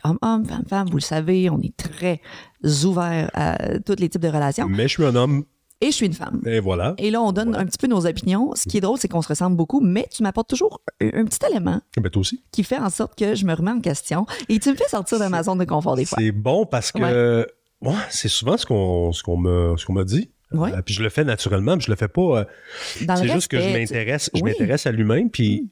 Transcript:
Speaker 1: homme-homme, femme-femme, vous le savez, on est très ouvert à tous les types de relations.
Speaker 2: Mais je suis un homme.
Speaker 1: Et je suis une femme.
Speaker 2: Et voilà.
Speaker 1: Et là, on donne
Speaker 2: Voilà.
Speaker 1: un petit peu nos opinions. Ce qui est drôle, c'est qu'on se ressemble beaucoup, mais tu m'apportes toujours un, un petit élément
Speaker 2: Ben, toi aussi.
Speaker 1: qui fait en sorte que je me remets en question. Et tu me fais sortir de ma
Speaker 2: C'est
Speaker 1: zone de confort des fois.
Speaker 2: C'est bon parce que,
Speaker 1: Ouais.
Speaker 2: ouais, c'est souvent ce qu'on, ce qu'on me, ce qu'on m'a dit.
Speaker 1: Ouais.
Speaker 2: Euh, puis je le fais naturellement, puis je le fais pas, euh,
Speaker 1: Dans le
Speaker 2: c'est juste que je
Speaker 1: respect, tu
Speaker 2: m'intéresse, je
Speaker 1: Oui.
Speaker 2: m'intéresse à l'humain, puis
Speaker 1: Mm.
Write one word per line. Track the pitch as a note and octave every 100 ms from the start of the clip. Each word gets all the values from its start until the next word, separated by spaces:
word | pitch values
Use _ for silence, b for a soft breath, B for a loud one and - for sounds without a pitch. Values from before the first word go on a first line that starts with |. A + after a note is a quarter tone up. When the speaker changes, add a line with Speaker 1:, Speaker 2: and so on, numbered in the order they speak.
| D3+
Speaker 1:
homme-homme, | F#3 A3+ A3 A3
femme-femme, | - - G3 F#3+
vous | D#3
le |
savez, | - D#3 D#3 F#3 F3+
on | D3+
est | - -
très | - - F3+ D#3+ B B B B D3+ C#3+ F#3
ouvert | F3+ E3+ E3 D#3
à | - D3 - - G#3
tous | G#3 G3
les | E3
types | F3+
de | D#3+
relations. | D3+ C#3+ - -
Speaker 2:
Mais | G2
je | C3+
suis | - C#3+
un | B2
homme. | C3 C#3+ - _ _ -
Speaker 1:
Et | C4+
je |
suis | - G3
une |
femme. | E3 - - A2+
Speaker 2:
Et | A2+
voilà. | F#2+ F2+ A2+ G3
Speaker 1:
Et | G#3+
là, | A3+
on | G#3+
donne | F#3+ A#3
Speaker 2:
Voilà. | G#3+
Speaker 1:
un | F#3
petit | -
peu | B3+
nos | G3+ E3+
opinions. | - F#3 F#3+ C#4
Ce | - -
qui | G3+
est |
drôle, | F#3+ C4
c'est | G3+
qu'on | E3+
se | D#3
ressemble | D3+ F3+ E3+
beaucoup, | D#3+ C#4
mais | G3 G3+ -
tu | -
m'apportes | G3+ A3+ -
toujours | B3+ G#4 - - -
un, | G#2+ -
un |
petit | A3 - C#5
élément | B3 E3+ F3+ - -
Speaker 2:
Ben, | F#2+
toi | G2+
aussi. | F#2+ B3 -
Speaker 1:
qui | - F#3
fait | C4+
en | G3+
sorte | - - -
que | G#3
je | A3 F#3
me |
remets | D#3+ F3+
en | A#3+
question. | E3+ C#3+ - D#3+ G#3+ B B3
Et | A3
tu | C#4
me | C#4
fais | C#5
sortir | G#3+ F3 A3
de | G3
ma | F3
Speaker 2:
C'est | F#3+
Speaker 1:
zone | F#3+
de |
confort | - D3+ E3 B2+
des |
fois. | A#2 -
Speaker 2:
C'est | A2
bon | G#2 B2 F3+ A3
parce | A#2+ -
que, | - B2 B2 A#2+ A#2 A2+ - _ -
Speaker 1:
Ouais. | B2+
Speaker 2:
ouais, | G#3 -
c'est | - G#2+
souvent | - A2+ A3+
ce | -
qu'on, | G#2+ F#2 F2 E2+
ce | E2
qu'on | - F2
me, | F2+ F2 E2+ E2+
ce | -
qu'on |
m'a | F#2+
dit. | F#2 C#3+ B3 _ -
Speaker 1:
Ouais. | D#3 G3
Speaker 2:
Euh, | F#2+
puis | -
je | G2
le | A2
fais | D3
naturellement, | D3 G#2+ F#2+ F#2+ A2+ F3+
puis | -
je |
le | -
fais | G#2+
pas, | E3+ F3+ A#2
euh, | G2 B B B B B E3
Speaker 1:
Dans |
le | F3+
Speaker 2:
c'est | -
juste | F3+ -
que | C3+
je |
Speaker 1:
respect, | G2 A#2 A#2
tu |
Speaker 2:
m'intéresse, | A#2+ A2 D3 -
je | -
Speaker 1:
Oui. | G#3+
Speaker 2:
m'intéresse | G#4+ G3+ D3 B2+
à |
l'humain, | A2+ G#2+ C#3 A#3
puis | - A2 D#4
Speaker 1:
Mm. | A#3